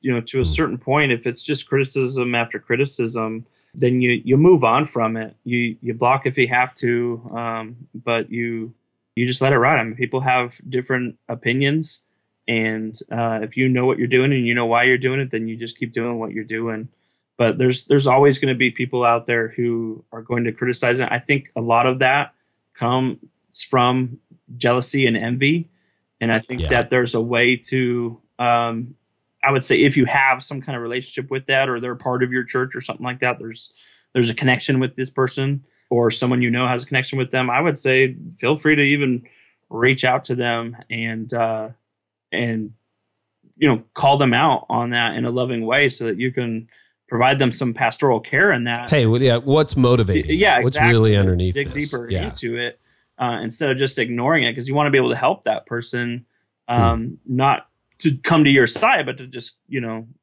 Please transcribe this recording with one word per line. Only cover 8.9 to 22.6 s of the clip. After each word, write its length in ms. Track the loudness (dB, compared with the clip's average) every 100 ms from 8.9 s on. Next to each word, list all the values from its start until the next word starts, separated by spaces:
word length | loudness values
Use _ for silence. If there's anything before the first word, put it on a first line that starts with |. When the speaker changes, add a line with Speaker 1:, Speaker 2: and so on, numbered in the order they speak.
| _ _ -4
Speaker 1:
you 120 | -2
just 140 | 0
let 120 | 2
it 40 | 4
ride. 200 | 4 2
I 40 |
mean, 120 | -2 -6
people 260 | -4 -2
have 380 | 0 0 -2 -8 -6
different 500 | -6 -2 -4 -4 -12 -12
opinions, 720 | -6 -2 0 0 0 -4 -12 _ _ _ _ -4
and, 500 | -2 -2 -4 -8 -12 -10
uh, 280 | -4 -4 -4
if 120 | -6 -2
you 140 | 0
know 160 | 2 0
what 140 | 0
you're 80 | 2
doing 260 | 2 2
and 120 | 0 0
you 80 | 0
know 100 | 2
why 180 | 2
you're 140 | 2 2
doing 220 | 0 -4
it, 100 | -4
then 180 | -6 -6
you 80 | -8
just 220 | -12 -8
keep 160 | -8
doing 240 | -4 -6 -6
what 140 | -8
you're 120 | -8
doing. 460 | -8 -6 -6 -8 -10 _ _ _ _ 0
But 200 | 2 4
there's, 280 | 2 2 2
there's 220 | 2 6
always 320 | 6 6 4
gonna 160 | -2 0
be 160 | 0
people 320 | 0 -4 0 2
out 200 | 2 0
there 220 | -2 -2
who 560 | -2 -2 -2 -6 -10 _
are 100 | -18
going 220 | -6 -4 -4
to 60 |
criticize 480 | -4 -4 0 0 0
it. 80 | -2
I 80 | -4
think 320 | -2 -2 -2 -8
a 60 |
lot 240 | 0 2 2
of 120 | 2
that 340 | 2 2 -2 _ _ _